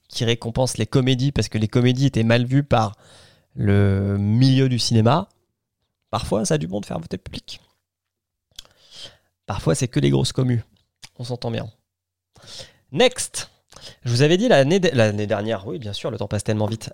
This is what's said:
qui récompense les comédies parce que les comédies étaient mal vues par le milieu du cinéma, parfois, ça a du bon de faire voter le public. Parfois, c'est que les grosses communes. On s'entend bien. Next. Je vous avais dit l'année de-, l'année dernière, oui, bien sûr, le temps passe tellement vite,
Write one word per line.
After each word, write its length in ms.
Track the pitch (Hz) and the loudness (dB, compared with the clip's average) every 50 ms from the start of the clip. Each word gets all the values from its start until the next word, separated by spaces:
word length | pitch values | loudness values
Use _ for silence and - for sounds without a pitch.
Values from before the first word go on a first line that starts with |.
| _ - | _ -12
qui 160 | - - 120 | -8 -4 -2
récompense 540 | 113 120 - - 117 113 131 127 123 - - | -2 -2 -2 -4 -6 -2 -2 -2 -2 -2 -4
les 80 | 110 | -4
comédies 460 | - - 139 127 127 135 123 127 143 | 0 2 2 2 2 2 2 0 0
parce 160 | - - 104 - | 0 -2 -2 -2
que 100 | - 110 | -2 -2
les 100 | 110 107 | -2 0
comédies 380 | - 127 120 127 127 127 139 | 2 2 2 2 2 2 2
étaient 160 | 135 - 110 | 0 2 2
mal 220 | 113 113 117 120 123 | 2 2 2 2 2
vues 200 | 123 131 139 147 | 2 0 0 0
par 320 | - 127 117 107 101 101 _ _ - - - - _ _ _ _ _ - | 2 0 0 0 0 -4 _ _ -20 -20 -20 -20 _ _ _ _ _ -8
le 600 | 131 117 101 101 101 101 98 98 98 98 98 101 101 | -4 0 2 4 4 4 4 2 2 0 -2 -2 0
milieu 500 | 101 104 107 120 131 135 131 131 135 131 | 0 2 4 4 4 4 4 4 2 2
du 100 | 123 113 | 0 0
cinéma, 500 | - - 120 110 110 113 135 175 196 - _ _ _ _ _ _ _ _ _ _ _ _ _ _ _ _ | 0 2 2 4 4 4 2 2 -2 -6 _ _ _ _ _ _ _ _ _ _ _ _ _ _ _ _
parfois, 340 | - 101 - - 185 208 214 | -8 -6 -4 -2 -2 -2 0
ça 100 | - 160 | 0 -2
a 40 | 147 | -2
du 80 | 156 | -2
bon 140 | 175 185 104 | -4 -8 -8
de 60 | - | -8
faire 120 | - - 165 | -8 -10 -10
voter 180 | 165 - 190 | -10 -10 -12
le 60 | 185 | -12
public. 380 | - - - - - - - - _ _ _ _ _ _ _ _ _ _ _ _ _ _ _ _ _ _ _ - - _ _ _ _ _ - - - - - _ _ _ _ _ _ | -12 -12 -16 -16 -16 -16 -20 -20 _ _ _ _ _ _ _ _ _ _ _ _ _ _ _ _ _ _ _ -20 -20 _ _ _ _ _ -20 -20 -20 -20 -20 _ _ _ _ _ _
Parfois, 280 | - 104 95 - 156 160 | -10 -8 -4 -2 -2 -2
c'est 140 | - 131 120 | 0 -2 -2
que 120 | - 151 | 0 0
les 100 | 143 143 | 0 2
grosses 220 | 139 135 135 - | 2 0 0 -2
communes. 320 | - - 131 127 123 117 - _ _ _ _ _ _ _ - - _ - | -2 -2 0 0 0 -2 -4 _ _ _ _ _ _ _ -20 -20 _ -14
On 60 | 123 | -12
s'entend 260 | 120 123 117 - 120 | -10 -10 -8 -8 -8
bien. 200 | 113 113 107 107 - _ _ _ _ _ _ _ _ _ _ _ _ _ - - - - - - _ _ _ _ | -8 -8 -8 -10 -14 _ _ _ _ _ _ _ _ _ _ _ _ _ -20 -20 -20 -20 -20 -20 _ _ _ _
Next. 580 | - 165 247 254 - - - - - - - - _ _ _ _ - - - - - _ - | -2 0 0 0 0 -2 -10 -10 -10 -12 -14 -14 _ _ _ _ -20 -20 -20 -20 -18 _ -4
Je 60 | 123 | -2
vous 100 | 120 120 | 2 2
avais 160 | 143 151 175 | 4 4 4
dit 120 | 185 233 254 | 4 4 4
l'année 300 | 190 139 135 139 175 202 | 6 6 4 4 2 2
de-, 120 | 175 170 | 2 2
l'année 340 | 143 123 110 107 104 104 107 | 2 4 2 2 2 0 -2
dernière, 400 | 101 110 104 104 110 113 98 98 | -2 -2 -2 -2 -2 -4 -6 -6
oui, 120 | 120 117 160 | -8 -10 -10
bien 160 | 110 104 101 | -10 -10 -10
sûr, 160 | - - 156 | -8 -8 -8
le 80 | 113 101 | -6 -6
temps 100 | 104 - | -6 -4
passe 160 | - 104 - | -4 -4 -2
tellement 220 | - 110 107 107 | -2 -2 0 -2
vite, 240 | 104 110 113 - - | -2 -4 -6 -10 -12